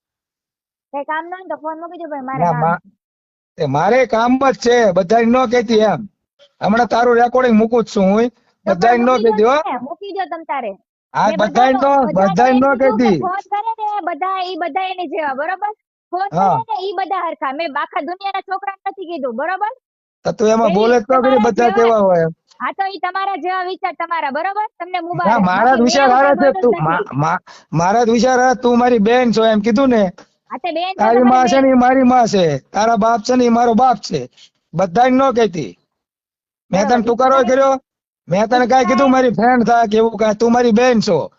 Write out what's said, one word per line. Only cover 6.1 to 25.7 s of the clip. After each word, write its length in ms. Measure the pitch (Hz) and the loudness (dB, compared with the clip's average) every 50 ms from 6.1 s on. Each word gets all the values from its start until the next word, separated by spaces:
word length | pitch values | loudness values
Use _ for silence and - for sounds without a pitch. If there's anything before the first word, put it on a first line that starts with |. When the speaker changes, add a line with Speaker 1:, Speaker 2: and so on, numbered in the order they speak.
| - _ _ _ _ _ _ _ _ _ | -18 _ _ _ _ _ _ _ _ _
Speaker 2:
હમણાં 280 | 143 175 208 233 240 - | -2 -2 0 0 0 0
તારું 300 | 254 226 247 247 240 226 | 0 2 2 2 4 4
રેકોર્ડિંગ 380 | 240 240 233 254 262 247 226 | 2 2 2 0 2 4 4
મૂકું 260 | 208 220 220 240 240 214 | 4 2 2 2 0 -2
જ 60 | - | -2
છું 180 | - 214 190 | -2 0 2
હું, 200 | 190 196 214 233 247 - _ _ _ _ _ _ | 2 2 2 0 -2 -4 _ _ _ _ _ _
Speaker 1:
તો 60 | 202 190 | -4 -2
Speaker 2:
બધાને 40 | |
Speaker 1:
પણ 240 | 175 190 233 240 240 | 2 2 2 2 2
Speaker 2:
ન 0 | |
Speaker 1:
મૂકી 240 | 240 247 254 240 214 | 2 2 0 2 2
દો 100 | 226 214 | 0 2
Speaker 2:
કહેતી 100 | 214 208 | 2 2
હો. 140 | 240 269 302 | 2 2 0
Speaker 1:
ને, 140 | 320 - 262 | 0 -4 -6
મૂકી 360 | - 240 285 349 - 403 403 339 | -8 -10 -12 -14 -14 -14 -12 -8
દો 120 | 392 370 | -8 -8
તમ 200 | 285 339 330 330 | -8 -10 -12 -10
તારે. 280 | - 302 269 247 208 196 - _ _ _ _ _ _ - | -8 -8 -8 -8 -10 -12 -14 _ _ _ _ _ _ -4
Speaker 2:
હા, 160 | 151 180 214 | -2 0 0
Speaker 1:
મેં 60 | 208 | 0
Speaker 2:
બધાને 420 | 190 208 208 - 233 254 262 262 262 | 0 0 0 2 2 2 4 2 2
Speaker 1:
બધાનો-, 60 | 269 277 277 | 2 2 2
Speaker 2:
ન, 80 | 277 262 | 2 2
Speaker 1:
બધાને 300 | 208 170 185 196 196 180 | 2 0 0 0 2 2
Speaker 2:
બધાને 140 | 185 247 | 2 2
Speaker 1:
એમ 140 | 262 254 254 | 4 4 4
Speaker 2:
ન 40 | 262 | 2
Speaker 1:
કીધું 340 | 277 277 226 269 262 226 208 | 2 2 2 2 0 2 2
કે 120 | 247 226 | 2 2
Speaker 2:
કહેતી. 40 | 190 | 2
Speaker 1:
ફોન 260 | 147 - 359 370 403 392 | 0 -2 -4 -6 -8 -8
કરે 180 | 392 403 403 427 453 453 | -6 -6 -6 -6 -6 -8
ને 120 | 440 427 415 415 415 339 | -6 -6 -6 -6 -6 -6
બધા, 340 | 349 349 277 370 381 381 381 370 | -6 -6 -6 -6 -6 -4 -6 -6
ઈ 140 | 359 370 | -8 -6
બધા 320 | 311 349 339 277 381 381 370 | -6 -6 -6 -4 -6 -6 -6
એની 220 | 381 370 359 277 | -8 -8 -10 -8
જેવા, 240 | 311 330 311 285 269 | -6 -6 -6 -6 -6
બરોબર? 380 | 247 294 339 381 359 415 415 427 - _ _ _ _ _ _ - | -6 -6 -6 -6 -6 -8 -10 -10 -12 _ _ _ _ _ _ -8
ફોન 160 | 359 392 403 | -8 -6 -4
Speaker 2:
હા. 280 | - 339 392 381 - | -2 0 0 0 0
Speaker 1:
કરે 60 | - - | -2 -2
ને 120 | - 440 381 | -6 -8 -8
ઈ 160 | 370 392 392 | -6 -8 -6
બધા 280 | 359 381 311 381 370 349 | -8 -6 -6 -6 -6 -6
હરખા. 300 | 330 302 - 302 269 262 | -6 -8 -8 -8 -8 -6
મેં 160 | 294 339 330 262 | -6 -8 -6 -6
આખા 280 | 285 320 330 - 370 302 | -8 -8 -6 -8 -8 -8
દુનિયાના 440 | 311 359 381 392 392 392 392 - | -8 -10 -10 -10 -8 -8 -8 -8
છોકરાને 360 | - 381 381 392 392 392 - _ | -8 -10 -8 -8 -10 -12 -10 _
નથી 240 | 392 392 403 370 311 | -12 -12 -12 -12 -12
કીધું, 260 | 349 302 254 254 226 | -10 -8 -8 -8 -8
બરોબર? 380 | 226 294 330 381 370 415 440 523 508 _ _ _ _ _ _ _ _ _ | -6 -6 -6 -6 -6 -6 -8 -8 -12 _ _ _ _ _ _ _ _ _
Speaker 2:
તો 60 | 170 | -8
તું 180 | 170 - 214 214 | -4 -2 0 0
એમાં 240 | 220 226 233 208 180 | 2 2 2 2 2
Speaker 1:
એ 0 | |
Speaker 2:
બોલે 240 | 202 220 233 247 | 2 2 2 2
જ 80 | 240 220 | 0 0
તો 120 | - 262 | 0 0
ખરી 220 | 262 240 262 262 247 | 0 2 2 2 2
Speaker 1:
તમારા 20 | |
Speaker 2:
બધા 300 | 220 240 214 233 240 233 | 2 2 0 2 0 2
Speaker 1:
જેવા 20 | - | 2
Speaker 2:
કેવા 280 | 233 233 233 226 214 | 2 2 2 2 2
હોય 200 | 202 190 180 170 | 2 2 2 2
એમ. 120 | 165 160 165 - _ _ _ | 0 -2 -4 -8 _ _ _
Speaker 1:
હા, 160 | _ 247 277 294 | _ -10 -10 -6
તો 120 | - 392 | -6 -6
ઈ 140 | 381 392 320 | -6 -6 -6
તમારા 380 | - 359 370 381 392 392 392 320 | -8 -6 -4 -4 -4 -4 -6 -6
જેવા 260 | 285 359 370 370 359 | -6 -6 -4 -4 -4
વિચાર 300 | 359 381 - 403 359 302 | -6 -8 -6 -6 -8 -6
તમારા, 380 | - 339 330 339 330 302 277 254 | -6 -8 -6 -6 -4 -4 -4 -4
બરોબર? 360 | 294 339 381 392 415 427 440 - | -4 -6 -6 -4 -6 -6 -8 -8
તમને 280 | _ 339 349 370 359 330 339 349 330 | _ -12 -8 -8 -8 -6 -6 -6 -2
Speaker 2:
ના, 180 | 349 196 226 233 | 0 0 2 2
Speaker 1:
મુબારક. 20 | |
Speaker 2:
મારા 360 | 196 180 185 196 220 247 | 2 0 2 2 2 2